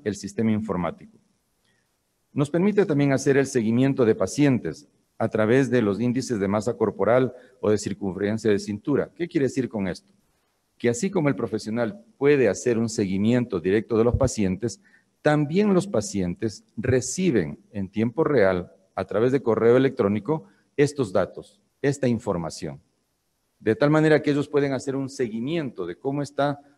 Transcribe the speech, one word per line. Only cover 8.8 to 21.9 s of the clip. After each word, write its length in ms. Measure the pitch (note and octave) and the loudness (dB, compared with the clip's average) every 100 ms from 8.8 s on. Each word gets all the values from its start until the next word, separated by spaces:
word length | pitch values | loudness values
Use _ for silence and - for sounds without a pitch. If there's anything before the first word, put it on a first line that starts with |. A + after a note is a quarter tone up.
| - C3 D#2+ - | -2 -2 -2 -6
¿Qué 140 | E3+ | -4
quiere 160 | E3 C3 | -2 -2
decir 240 | C3+ A#2+ | -2 -4
con 180 | G#2+ F#2+ | -4 -6
esto? 240 | D#2+ _ _ _ _ _ _ _ _ | -6 _ _ _ _ _ _ _ _
Que 120 | A#2+ | -2
así 200 | A#2 F#3+ | 0 -2
como 200 | G3 C#3+ | 0 0
el 80 | - | 0
profesional 640 | A#2 G#2+ G#2+ A2+ A#2 G2 - - | -4 -6 -6 -4 -4 -6 -16 -2
puede 320 | C#3 D3 A2+ | 2 4 4
hacer 280 | F#2 B2+ A2+ | 2 0 0
un 120 | A2+ | 0
seguimiento 720 | A2+ G2+ F#2+ G#2+ B2 A#2 F#2 | -2 -2 0 2 2 0 -2
directo 360 | F2 G#2+ - A2 | 0 0 0 0
de 60 | |
los 140 | A#2 A#2 | 2 2
pacientes, 640 | C3 - F#2+ F#2 A#2 - _ _ _ _ | 0 0 -2 -2 -6 -8 _ _ _ _
también 520 | D3 D3+ C#3+ F3 G#3 | 0 2 0 0 2
los 140 | F#3 F#3+ | 2 0
pacientes 800 | A2+ G#2 G2+ F2+ F2 A2+ - _ - | -2 -4 -4 -4 -2 -6 -6 _ -8
reciben 840 | A#2 B2+ B2 - F#3+ A2+ D2+ D2 _ | -2 0 -2 -2 0 0 0 -6 _
en 160 | G#2 F#2+ | -10 -8
tiempo 380 | G#2 A2+ C#3 D3+ | -2 -2 0 0
real, 480 | C#3 F#2+ F2+ F2 - _ - | 4 4 2 -4 -12 _ -8
a 100 | F#2 | -4
través 260 | G2 B2 | 0 2
de 100 | C3+ | 0
correo 360 | A#2 G#2 A#2 B2 | 0 2 4 6
electrónico, 640 | C3+ C3 G2+ G#2 G2+ D#3 - _ _ - | 4 2 0 0 -2 -6 -6 _ _ 0
estos 380 | C#3+ C#3+ A2+ | 0 0 -2
datos, 480 | G2 F2 - - _ _ _ | 0 -2 -4 -18 _ _ _
esta 280 | C#3 | -4